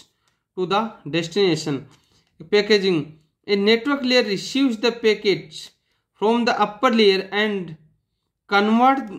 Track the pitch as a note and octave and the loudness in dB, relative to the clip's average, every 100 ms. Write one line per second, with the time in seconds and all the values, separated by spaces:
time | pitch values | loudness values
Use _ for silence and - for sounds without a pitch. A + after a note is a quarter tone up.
0 | _ _ _ _ _ - F3+ G3+ A3+ - | _ _ _ _ _ -8 -2 -2 -2 -10
1 | D3 D#3+ E3 G3+ F#3+ D#3 D#3+ C3+ - _ | -6 -4 -2 0 2 0 -2 -6 -8 _
2 | _ _ _ _ D#3 G#3 G#3 G#3 F#3+ E3 | _ _ _ _ -2 0 2 2 2 -2
3 | D3+ - _ _ - G3+ G#3 A3+ C#4+ C#4 | -4 -14 _ _ -4 0 2 2 0 -2
4 | B3 B3 G#3+ F#3+ - C4 C4+ G#3+ A#3+ A#3 | 0 0 0 -4 -4 0 0 0 -4 0
5 | A3 G#3 G3+ D#3+ - - - _ _ _ | 0 0 0 -2 -6 -20 -20 _ _ _
6 | _ _ G#3 A#3+ A#3 G#3 G#3 - B3+ A3+ | _ _ 0 0 0 0 -2 0 0 4
7 | G#3 F#3+ F#3+ G3+ G#3+ G3+ E3 D#3 _ _ | 4 2 -4 -4 -2 -4 -8 -16 _ _
8 | _ _ _ _ _ G3+ G#3 A3+ B3+ C4+ | _ _ _ _ _ 0 2 4 4 2
9 | A3 | -4